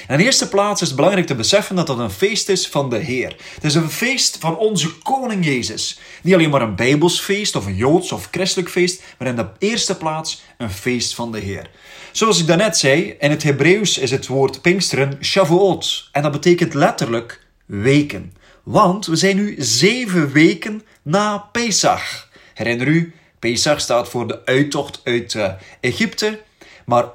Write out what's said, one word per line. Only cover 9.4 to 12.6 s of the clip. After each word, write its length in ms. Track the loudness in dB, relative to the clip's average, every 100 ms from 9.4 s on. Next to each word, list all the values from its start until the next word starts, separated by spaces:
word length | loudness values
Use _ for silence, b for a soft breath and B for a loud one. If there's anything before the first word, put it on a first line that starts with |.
| -6 -4
eerste 380 | -2 -2 -2 -4
plaats 440 | -4 -4 -6 -10 B B
een 140 | -10
feest 440 | -6 -2 -2 -2 -6
van 160 | -8
de 80 | -6
Heer. 300 | -6 -8 -12 B B B B
Zoals 280 | B 2 4
ik 80 | 4
daarnet 300 | 4